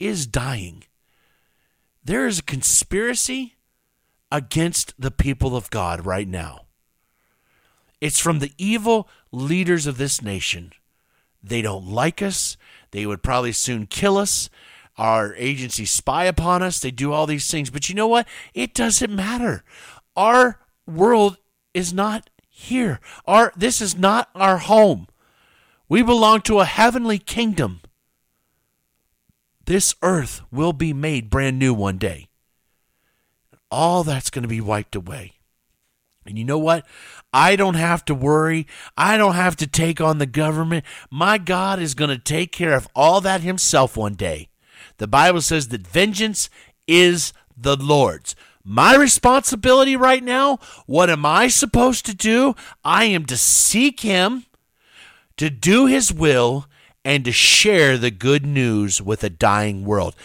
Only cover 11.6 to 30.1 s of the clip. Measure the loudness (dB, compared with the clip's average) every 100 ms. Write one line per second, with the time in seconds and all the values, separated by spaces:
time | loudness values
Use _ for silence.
11.6 | -6 -8 -8 -4 -4 -2 -6 -4 -8 -10
12.6 | _ -20 _ -10 -8 -8 -4 -2 -2 -4
13.6 | -4 -6 -8 -4 0 0 0 -4 -6 _
14.6 | -20 -20 _ -4 0 0 0 -6 -6 -6
15.6 | -8 -8 -4 -4 -2 0 0 0 0 0
16.6 | 0 -4 -8 -6 -4 -2 -2 -2 -4 -6
17.6 | -6 -8 -8 -2 0 0 -2 -10 -18 -10
18.6 | -8 -4 -2 -2 -2 -4 -6 -4 -4 -6
19.6 | -10 -20 -20 -20 _ 0 4 4 4 0
20.6 | _ _ -14 0 4 4 2 0 _ _
21.6 | _ -6 -4 -2 -2 -4 -10 _ _ _
22.6 | -6 -2 -2 -4 -10 -16 2 4 4 2
23.6 | -2 -2 -4 0 2 2 -2 0 2 2
24.6 | 4 6 6 4 -6 _ _ _ _ _
25.6 | _ _ _ 2 4 4 6 4 4 2
26.6 | 2 4 2 2 -2 -4 -4 -4 -4 -2
27.6 | -4 -6 _ _ _ _ _ _ _ _
28.6 | _ _ _ _ _ _ _ _ _ _
29.6 | -4 -2 0 -2 0